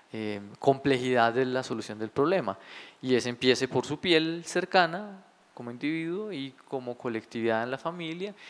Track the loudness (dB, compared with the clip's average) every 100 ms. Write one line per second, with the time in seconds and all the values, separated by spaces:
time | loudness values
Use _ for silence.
0 | _ -8 -6 -6 -10 -2 2 4 4 2
1 | 4 4 4 4 0 0 -4 -6 -6 -6
2 | -4 0 2 2 0 -6 -10 -18 -18 -8
3 | 2 2 2 2 4 4 4 0 -2 -2
4 | 4 4 2 -4 -4 -4 2 4 4 0
5 | -10 -16 -20 _ _ -14 -12 -6 -4 -2
6 | -4 -6 -6 -8 -10 -12 -8 -6 -6 -6
7 | -4 -4 -4 -2 2 2 0 -4 -6 -6
8 | -6 -6 -8 -10 -18